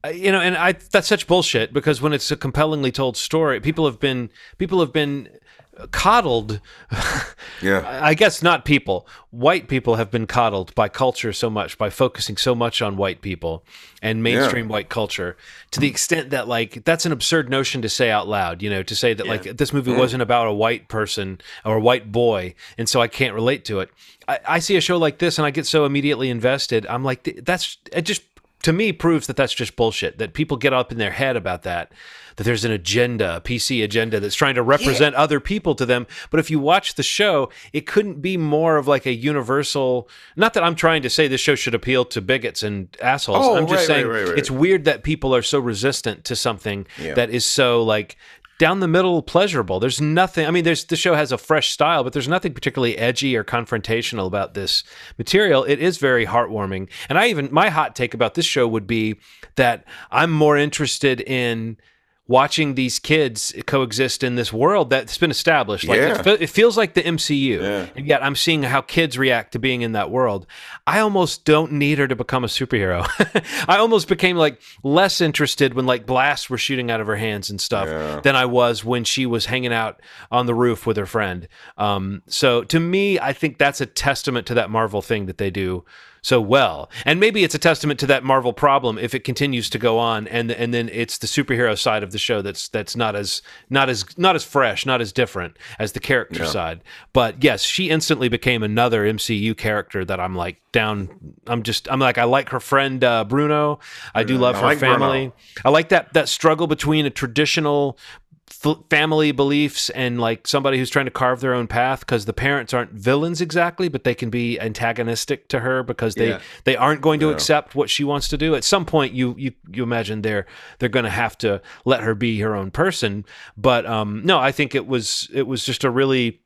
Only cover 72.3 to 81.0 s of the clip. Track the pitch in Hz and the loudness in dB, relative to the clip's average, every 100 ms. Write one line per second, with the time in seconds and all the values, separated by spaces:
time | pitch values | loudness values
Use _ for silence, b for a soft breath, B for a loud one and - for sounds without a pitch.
72.3 | 131 117 - 127 113 95 87 87 - 208 | -2 -2 -4 0 0 2 0 -2 0 0
73.3 | 208 B 277 151 196 226 220 - 175 180 | 0 B -6 2 4 6 2 2 0 2
74.3 | 175 151 127 B B 139 156 190 - 165 | 4 2 0 B B 2 4 4 2 0
75.3 | - 143 - 135 123 127 123 110 127 139 | 2 0 2 0 2 0 0 0 2 2
76.3 | 139 - 127 - 135 120 113 107 104 110 | 0 -4 -4 -2 -2 -2 -2 -2 -2 -2
77.3 | 104 95 101 - 104 95 78 76 76 139 | -4 -6 -8 -4 -2 -2 -4 -6 0 2
78.3 | 131 123 123 120 110 107 123 110 - 127 | 2 2 4 2 0 -4 -2 -2 -2 -2
79.3 | 117 107 127 123 117 110 - B B B | -2 -2 -4 -2 -2 -4 -8 B B B
80.3 | 123 120 117 123 110 113 104 | 0 0 2 2 2 -2 -2